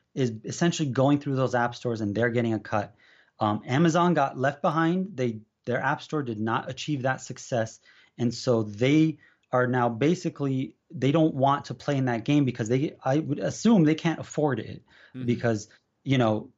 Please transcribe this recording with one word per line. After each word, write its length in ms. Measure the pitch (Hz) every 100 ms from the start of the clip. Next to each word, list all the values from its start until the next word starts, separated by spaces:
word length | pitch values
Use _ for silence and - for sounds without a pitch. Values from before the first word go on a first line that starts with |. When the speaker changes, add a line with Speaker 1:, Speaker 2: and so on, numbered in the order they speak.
| _
Speaker 1:
is 180 | - 123 110
essentially 440 | 101 - 170 165 147
going 300 | 127 135 143
through 180 | 143 131
those 180 | 127
app 200 | 120 120
stores 260 | 120 123 113
and 140 | 104
they're 160 | 101 120
getting 240 | 117 117
a 40 | 107
cut. 360 | - 107 98 - _ _ _ -
Um, 240 | 107 104 -
Amazon 480 | 131 170 165 175
got 240 | 151 135 135
left 240 | 135 143
behind. 520 | 185 156 165 185 190
They, 260 | 131 123 110 107 _ -
their 140 | 123
app 200 | 135 147
store 220 | - 156
did 180 | 123 107
not 300 | 110 123 -
achieve 320 | 131 - 143
that 180 | 131 131
success. 600 | - 131 - 120 110 - _ _ _ -
And 160 | 120
so 300 | 120 131 117
they 560 | 104 104 127 156 160 151 _ _ _
are 140 | 127 123
now 240 | 127 120
basically, 840 | 113 147 175 160 - 139 131 143 - _
they 220 | 143 131
don't 220 | 160 156
want 320 | 139 135 143 -
to 80 |
play 220 | 127 - 139
in 80 | 131
that 180 | 117
game 220 | 113 147 131
because 220 | - 110
they, 260 | 131 156 -
I 140 | 131 147
would 220 | 139 147
assume 440 | - - 214 220
they 100 | 151
can't 240 | 156 165 156
afford 380 | - - 147 113
it 220 | 104 - - _ -
Speaker 2:
Mm-hmm. 120 | 127 123
Speaker 1:
because, 420 | 117 117 107 - _ _ _
you 140 | - 131
know, 340 | 113 107 -